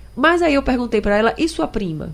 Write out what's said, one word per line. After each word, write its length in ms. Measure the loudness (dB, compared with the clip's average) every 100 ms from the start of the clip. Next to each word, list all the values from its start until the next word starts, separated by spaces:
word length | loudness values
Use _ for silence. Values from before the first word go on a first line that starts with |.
| -14 0
Mas 260 | 2 4
aí 140 | 2 2
eu 80 |
perguntei 360 | 0 0 0 0
pra 160 | 2 2
ela, 200 | 2 0
"E 100 | -2
sua 200 | -2 -4
prima?" 420 | -4 -4 -6 -8